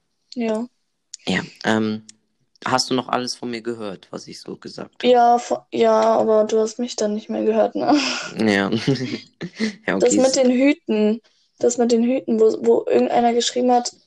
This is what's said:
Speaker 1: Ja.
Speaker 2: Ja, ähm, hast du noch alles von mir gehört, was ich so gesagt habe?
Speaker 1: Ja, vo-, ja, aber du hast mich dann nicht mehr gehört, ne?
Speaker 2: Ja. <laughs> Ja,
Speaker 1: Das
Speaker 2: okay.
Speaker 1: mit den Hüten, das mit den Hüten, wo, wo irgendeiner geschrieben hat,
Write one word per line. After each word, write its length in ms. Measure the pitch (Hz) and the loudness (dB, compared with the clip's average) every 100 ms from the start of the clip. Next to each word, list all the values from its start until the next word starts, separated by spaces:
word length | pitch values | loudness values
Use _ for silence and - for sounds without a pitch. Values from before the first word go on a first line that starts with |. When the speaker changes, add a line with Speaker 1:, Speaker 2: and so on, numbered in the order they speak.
| _ _ _ | _ _ _
Speaker 1:
Ja. 320 | 254 226 214 247 _ _ _ _ - - | -8 -4 -4 -8 _ _ _ _ -14 -6
Speaker 2:
Ja, 160 | - - - | -4 -6 -8
ähm, 400 | 113 110 110 107 - _ _ _ _ _ | -2 0 0 -4 -10 _ _ _ _ _
hast 240 | - 127 - | -2 -2 0
du 40 | |
noch 140 | 127 123 | -4 -2
alles 260 | 123 123 | -4 -4
von 160 | - 123 | -8 -8
mir 120 | 117 | -8
gehört, 440 | 113 113 104 90 - | -8 -8 -10 -10 -14
was 160 | 90 - | -16 -14
ich 120 | - | -18
so 160 | - - | -16 -14
gesagt 460 | 185 - - _ | -14 -16 -18 _
habe? 100 | 247 | 4
Speaker 1:
Ja, 260 | 247 240 240 | 6 6 4
vo-, 260 | - - - | 0 -6 -4
ja, 200 | 240 226 220 | 0 2 4
aber 440 | 220 220 220 214 | 4 2 2 2
du 160 | 214 220 | 2 0
hast 180 | 220 - | 0 -4
mich 160 | 240 | -8
dann 200 | - 214 | -4 -4
nicht 140 | 214 - | -4 -6
mehr 160 | 220 | -2
gehört, 300 | 220 220 208 | 0 2 0
ne? 240 | - - 294 262 - - - | -2 0 0 0 -6 -8 -2
Speaker 2:
Ja. 320 | 110 101 98 110 | 2 2 2 0
<laughs> 40 | 139 131 123 110 - _ 180 - 220 - - | 0 -2 -4 -8 -12 _ -14 -6 -8 -6 -4
Ja, 120 | 190 | 0
Speaker 1:
Das 140 | 247 | 2
Speaker 2:
okay. 80 | - | 4
Speaker 1:
mit 160 | 262 269 | 2 4
den 140 | 247 | 2
Hüten, 680 | 247 277 294 - 214 214 233 _ _ _ _ | 4 2 0 -2 0 0 -2 _ _ _ _
das 200 | 240 240 | -2 0
mit 120 | 240 | 2
den 140 | 233 | 2
Hüten, 340 | 240 262 - 220 | 2 0 -2 2
wo, 80 | 220 214 233 | 2 2 0
wo 180 | 233 - | 0 2
irgendeiner 460 | 247 247 240 240 | 0 2 2 2
geschrieben 400 | 240 233 247 247 | 0 -2 -2 2
hat, 240 | 247 240 - | 0 0 -12